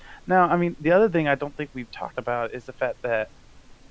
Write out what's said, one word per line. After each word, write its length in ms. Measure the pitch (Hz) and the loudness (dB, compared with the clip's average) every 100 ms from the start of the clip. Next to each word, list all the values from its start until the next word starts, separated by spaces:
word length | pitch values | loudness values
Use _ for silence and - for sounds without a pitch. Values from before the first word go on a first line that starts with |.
| - - - | -18 -18 0
Now, 160 | 185 | 4
I 140 | 175 175 | 4 4
mean, 180 | 175 - | 0 -2
the 100 | 151 | 2
other 180 | 180 220 | 4 4
thing 180 | 170 151 | 2 0
I 80 | 139 | 0
don't 200 | 147 - | -2 -8
think 140 | 147 | -10
we've 180 | 131 120 | -10 -14
talked 260 | - - - | -12 -10 -8
about 360 | 123 120 117 | -6 -4 -4
is 120 | 120 117 | -8 -14
the 80 | |
fact 280 | - 127 113 | -6 -6 -4
that 260 | 123 110 110 - - - - - - | -4 -2 -4 -10 -20 -20 -20 -20 -2